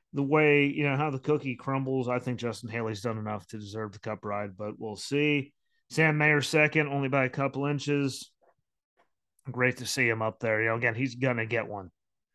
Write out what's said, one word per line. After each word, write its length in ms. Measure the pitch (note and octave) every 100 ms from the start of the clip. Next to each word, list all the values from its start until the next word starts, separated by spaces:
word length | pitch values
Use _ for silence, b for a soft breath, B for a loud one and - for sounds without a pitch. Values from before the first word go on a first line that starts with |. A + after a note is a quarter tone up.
| _
the 100 | C#3
way, 420 | C#3 D#3 D3+ D3 C#3+
you 180 | C#3
know, 140 | C#3+ C3+
how 120 | D3+
the 100 | C3+
cookie 360 | C#3 D3 C3 A#2+
crumbles. 520 | - C3+ C3 C3+ B2
I 120 | B2
think 200 | B2+ A#2
Justin 300 | A#2+ A2 A2+
Haley's 320 | A#2 A2 G#2
done 160 | A#2 A2
enough 300 | G#2+ G#2 -
to 100 | A2
deserve 360 | G2+ G#2+ G#2+
the 60 | F#2+
Cup 240 | A2 G#2
ride, 320 | G#2 G2+ G#2 F#2
but 200 | G#2+ -
we'll 200 | A2 G2+
see. 560 | - C#3+ D3+ C#3+ C#3 _ _ _ _
Sam 280 | - D#3+ D3+
Mayer 240 | D3+ D3
second, 480 | C3 D#3 D3+ D#3 D3
only 180 | C#3 C3+
by 180 | C#3 C3
a 40 |
couple 360 | C#3+ C3+ C3+ C#3+
inches. 640 | D3 C#3+ C#3+ C#3 - - _ _ _ _ _ _ _ _ _ _ _ -
Great 280 | A#2+ B2+ B2
to 80 | A#2+
see 220 | - A#2+
him 140 | A2
up 180 | A2 -
there. 220 | A#2 G#2+
You 80 | A2+
know, 60 | A2+
again, 200 | A#2+ A2+
he's 200 | C3+ A#2+
gonna 300 | C3 A#2+ A2+
get 220 | A#2 G#2+
one. 240 | G2+ F2+ - _ _ _